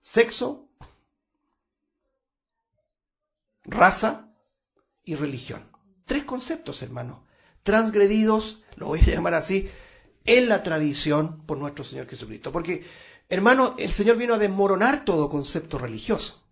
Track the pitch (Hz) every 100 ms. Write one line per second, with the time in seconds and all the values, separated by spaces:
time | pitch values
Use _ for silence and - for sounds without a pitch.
0 | - - 226 - 247 294 _ _ - _
1 | _ _ _ _ _ _ _ _ _ _
2 | _ _ _ _ _ 906 960 622 622 _
3 | _ _ _ _ _ _ - 220 185 -
4 | - - - _ _ _ _ _ _ _
5 | - 151 147 131 - 110 - _ _ _
6 | - 277 285 254 - 330 - - 123 123
7 | 120 113 _ _ _ _ - 214 226 208
8 | 202 214 220 220 220 - _ - - 156
9 | 170 170 175 165 156 190 202 - - _
10 | _ _ - 240 247 202 180 160 151 143
11 | 156 147 160 - - 139 143 143 135 131
12 | 127 131 107 107 160 160 165 180 - -
13 | - - _ 185 208 262 254 - 185 185
14 | 202 233 240 226 208 190 196 185 233 285
15 | - 165 143 147 139 165 160 139 123 110
16 | - 107 - - _